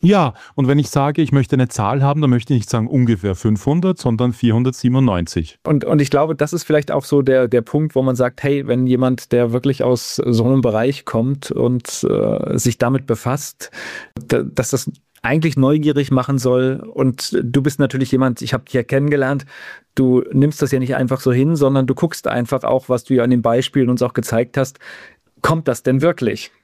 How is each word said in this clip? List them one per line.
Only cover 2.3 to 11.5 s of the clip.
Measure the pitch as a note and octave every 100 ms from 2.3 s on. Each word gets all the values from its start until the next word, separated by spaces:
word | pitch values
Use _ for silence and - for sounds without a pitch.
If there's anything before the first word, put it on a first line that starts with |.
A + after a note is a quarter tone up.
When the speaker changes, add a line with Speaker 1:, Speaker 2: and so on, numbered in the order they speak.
| B2 -
Speaker 1:
ich | B2
nicht | G2+
sagen | A#2+ A2
ungefähr | C#3 B2 G#2+ G2+
fünfhundert, | F#2 A2+ G#2+ - D#3 F#3 F#3
sondern | C3 A2+ B2
vierhundertsiebenundneunzig. | A#2 A#2+ A2 B2+ B2+ B2+ B2+ C3 F#2 E2+ - D#2+ -
Speaker 2:
Und, | - D3 -
und | D#3
ich | C#3
glaube, | D3 D#3
das | D3+ D3+
ist | E3+
vielleicht | - D3+ C#3+
auch | D3+ -
so | C#3+
der, | C3+ C3 B2+
der | B2
Punkt, | A2+ D3 D#3
wo | -
man | C3
sagt, | B2 B2 -
hey, | C#3+ C#3+ C3+
wenn | A#2+ B2+
jemand, | B2+ B2+ B2+ -
der | B2 A#2+
wirklich | A#2+ C#3 C3+
aus | B2 B2 - -
so | - A2+
einem | A#2 C3+
Bereich | A#2+ G#2+ A#2+ C#3+ -
kommt | A2+ A#2+ C#3 -